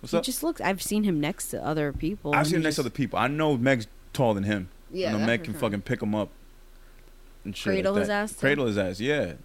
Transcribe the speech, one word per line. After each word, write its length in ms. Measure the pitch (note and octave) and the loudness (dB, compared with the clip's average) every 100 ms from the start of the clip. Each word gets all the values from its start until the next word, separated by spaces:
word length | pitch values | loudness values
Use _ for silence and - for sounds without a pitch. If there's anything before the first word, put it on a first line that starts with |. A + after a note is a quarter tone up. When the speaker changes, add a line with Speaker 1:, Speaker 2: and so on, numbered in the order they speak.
Speaker 1:
what's 100 | - | 0
Speaker 2:
He 40 | E3+ | 0
Speaker 1:
up? 40 | |
Speaker 2:
just 180 | - B3+ | 0 -2
looks, 160 | D#4 E4 | -4 -2
I've 200 | - F#3+ | -2 -2
seen 200 | - G#3 | 0 0
him 160 | G#3 D#3+ | 2 2
next 280 | D3 - - | 0 -4 -6
to 160 | - - | -4 -2
other 260 | D#3 D3 | 0 0
people, 400 | C3+ D#3+ G3+ D3 | -2 -4 -4 0
Speaker 1:
I've 60 | C#3+ | 2
Speaker 2:
and 60 | D3+ | 4
Speaker 1:
seen 100 | E3 | 2
him 40 | |
Speaker 2:
he 40 | |
Speaker 1:
next 120 | D#3 D3+ | 2 0
to 60 | |
Speaker 2:
just 40 | B2+ | -2
Speaker 1:
other 80 | |
people. 240 | - C3+ F2+ | -2 -2 2
I 80 | A#2+ | 0
know 300 | D3 D#3 C#3 | 2 2 2
Meg's 320 | B2+ C3 G#2+ - - | 4 2 0 -14 -12
taller 220 | - B2 | 0 2
than 100 | G#2 | 2
him. 240 | G2 G#2 F#2 - - | 2 0 -2 -12 -12
Speaker 2:
Yeah, 160 | F3+ - | -4 -2
Speaker 1:
I 40 | |
know 60 | A2 | 0
Speaker 2:
that's 80 | A2 | 2
Speaker 1:
Meg 140 | A#2 | 0
Speaker 2:
for 40 | - | -2
Speaker 1:
can 60 | |
Speaker 2:
sure. 60 | G#2+ | -4
Speaker 1:
fucking 180 | A#2 G2+ | -2 -2
pick 180 | - B2+ | -2 -2
him 120 | G#2+ | 0
up 140 | G#2+ G2 - - - - - - - - - - - | -2 -2 -6 -20 -20 -20 -20 -20 -20 -20 -20 -20 -14
and 120 | - G2 | -12 -6
shit 160 | - | -2
Speaker 2:
Cradle 200 | F#3+ F#3+ | 0 2
Speaker 1:
like 60 | G3+ | 2
Speaker 2:
his 80 | G2 | 2
Speaker 1:
that. 140 | G#3 | 0
Speaker 2:
ass, 100 | G#3 | -2
too? 60 | - | 0
Speaker 1:
Cradle 280 | C3+ C#3+ B2 | 2 4 2
his 120 | G2+ | 2
ass, 220 | F#2 F#2 | 0 -2
yeah. 320 | A#2+ D3 G2 C2+ | 0 0 -2 -6